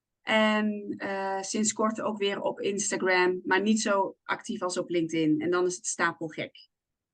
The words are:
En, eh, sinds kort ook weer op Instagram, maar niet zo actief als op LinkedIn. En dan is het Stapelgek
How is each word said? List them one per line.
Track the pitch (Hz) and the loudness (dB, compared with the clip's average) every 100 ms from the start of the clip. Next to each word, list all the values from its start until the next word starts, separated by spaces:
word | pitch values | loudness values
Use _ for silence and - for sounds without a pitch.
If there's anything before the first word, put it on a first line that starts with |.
| _ _ | _ _
En, | - 220 214 214 214 208 208 - | 0 4 4 4 0 -2 -6 -6
eh, | 202 196 196 190 | -6 -4 -4 -4
sinds | 190 214 214 | -4 -2 0
kort | - 220 220 | 0 0 0
ook | 208 214 | -4 -2
weer | 202 202 | -2 -2
op | - - | -4 -2
Instagram, | 202 196 - 190 185 180 180 185 | -2 -2 -2 0 2 4 4 0
maar | - 190 | 0 2
niet | 208 214 | 4 2
zo | 214 196 185 - | 2 2 0 -4
actief | - - - - | -6 -6 -6 -6
als | 180 180 | -4 -4
op | 165 | -2
LinkedIn. | 170 160 165 156 151 | -2 0 2 2 2
En | 160 | 2
dan | 180 180 | 2 0
is | 180 | -2
het | - | -6
Stapelgek | - 170 165 160 156 104 - _ _ _ _ _ | -2 -2 -2 -8 -8 -10 -12 _ _ _ _ _